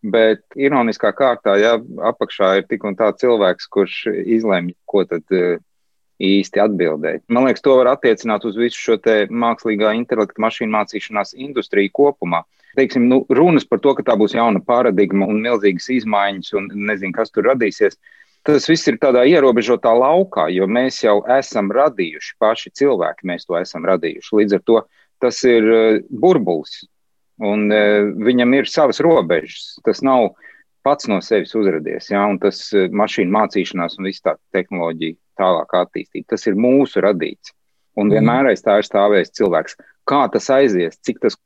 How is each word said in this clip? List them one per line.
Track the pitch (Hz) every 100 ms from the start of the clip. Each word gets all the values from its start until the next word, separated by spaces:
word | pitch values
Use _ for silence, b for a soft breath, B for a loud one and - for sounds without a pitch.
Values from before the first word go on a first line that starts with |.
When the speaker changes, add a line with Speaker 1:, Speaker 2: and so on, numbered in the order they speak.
Speaker 1:
bet | 110 113 113 107 _
ironiskā | - 139 135 117 104 107 -
kārtā, | 135 120 110 101
ja | 110 117 120 - 95
apakšā | - 104 - 95 98
ir | 95
tik | 113
un | 107
tā | 95 110 -
cilvēks, | 127 117 98 90 -
kurš | - 95 - - -
izlemj, | 85 113 113 95 87 90 -
ko | 101
tad, | 90 87 -
eh, | 95 90 85 _ _ _ _ _ _
īsti | 98 98 92 -
atbildēt. | 107 98 87 78 80 80 _
Man | 117
liekas, | 131 117
to | 147 131
var | 123
attiecināt | 135 127 110 117 104
uz | 117 101
visu | 120 -
šo | - 110
te | - 110 101
mākslīgā | 113 117 113 113 107 107 110
intelekta | 120 113 101 -
mašīnu | 110 - 113
mācīšanās | 107 104 107 - 107 98 -
industriju | 139 131 - 101 98
kopumā. | - 143 139 90 85 - b b -
Teiksim, | 135 131 120
nu, | 131 131
runas | 135 170 156
par | - 110
to, | 139 139
ka |
tā | 107 110
būs | 104 -
jauna | 117 98
paradigma | - 120 120 95 98 98 101
un | 107
milzīgas | 117 120 101 90 -
izmaiņas | 127 110 104 101 98 87 101
un | 98 101 104
nezinu, | 104 92 85
kas | -
tur | - 104
radīsies, | 131 110 - 101 - b b b b
tas | - 147 -
viss | 165 -
ir | 117
tādā | 143 123 127
ierobežotā | 170 135 117 110 117 120 117
laukā, | 131 170 190 - 80
jo | 92 95
mēs | 117 131 -
jau | 117 104 107 127
esam | 131 113 98
radījuši | 110 151 110 87 76 - -
paši | 110 113 - -
cilvēki, | 143 113 80 - 92
mēs | 85 -
to | 85
esam | 87 85 85
radījuši. | 92 82 - - 107
Līdz | 104 98
ar | -
to | 113 - _ _ _
tas | 127 - 131
ir, | 117 110
eh, | 113 113 107 -
burbulis, | 113 156 175 92 82 - - - _ _ _ _ _
un, | 107 107 104
eh, | 107 104 104 104 110 110
viņam | 123 120
ir | 135
savas | 113 - 143 113
robežas. | 160 160 85 85 - - - -
Tas | - 117
nav | 135 131 107 - B B B _
pats | 135 143 -
no | 98
sevis | - 110 87
uzradies, | 113 98 82 76 - -
ja, | 101 104
un | 95
tas, | 101 - -
eh, | 101 92
mašīnu | 101 104 - 90
mācīšanās | 104 107 104 90 95 85 -
un |
viss | 95 95
tā | - 78 _
tehnoloģija | 98 92 95 85 82 80 82 _ -
tālāk | 95 85 78
attīstība, | 90 90 - - - -
tas | 117 -
ir |
mūsu | 98 123 135 135 -
radīts. | 92 98 76 - - _ _ _ _ -
Un | 104
Speaker 2:
Mhm. | 107
Speaker 1:
vienmēr | 110 123 135
aiz | 95
tā | - 101
ir |
stāvējis | 104 104 101 101 82
cilvēks. | - 101 85 78 - b b -
Kā | 143 131
tas | 117 -
aizies, | 135 139 95 85 -
cik | - 117
tas | 117 -